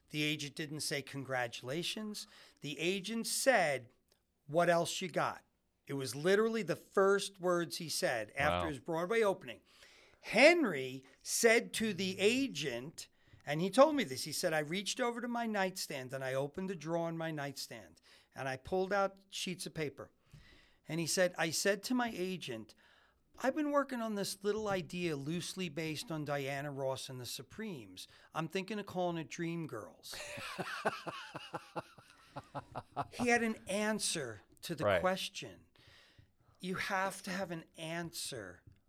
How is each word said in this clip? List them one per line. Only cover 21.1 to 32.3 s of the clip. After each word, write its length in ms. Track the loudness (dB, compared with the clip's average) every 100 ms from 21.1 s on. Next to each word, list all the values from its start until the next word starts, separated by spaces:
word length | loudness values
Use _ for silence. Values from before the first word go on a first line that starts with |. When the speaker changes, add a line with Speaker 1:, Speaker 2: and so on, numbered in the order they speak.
| 4 2 2
Speaker 1:
"I 120 | 0
said 340 | 2 2 2
to 100 | 2
my 180 | 0 0
agent, 600 | -2 -4 -4 -6 -8 -10 -20 -20 _ _ _ _ -4
'I've 140 | -2 0
been 140 | 2
working 320 | 2 2 -2
on 120 | -2 -2
this 200 | -2 -2
little 260 | -2 0 0
idea 480 | -2 -2 -2 -2 -2
loosely 520 | -2 -2 -4 -4 -4
based 420 | -4 -4 -4 -4
on 120 | -4 -2
Diana 440 | -2 -2 -4 -4
Ross 380 | -2 -2 -2 -6
and 100 | -10
the 60 | -8
Supremes. 800 | -10 -12 -10 -8 -8 -12 -16 -16 -20 -8
I'm 140 | -4 -2
thinking 300 | -4 -4 -6
of 60 | -4
calling 300 | -2 0 0
it 140 | -6
Dreamgirls.'" 840 | -4 -4 -2 -4 -8 -10 -14 -14 -12 -10 -10 -10 -6
Speaker 2:
<laughs> 1400 | -6 -2 -2 -4 -8 -10 -10 -12 -10 -12 -10 -12 -12 -16 -20 -20 -16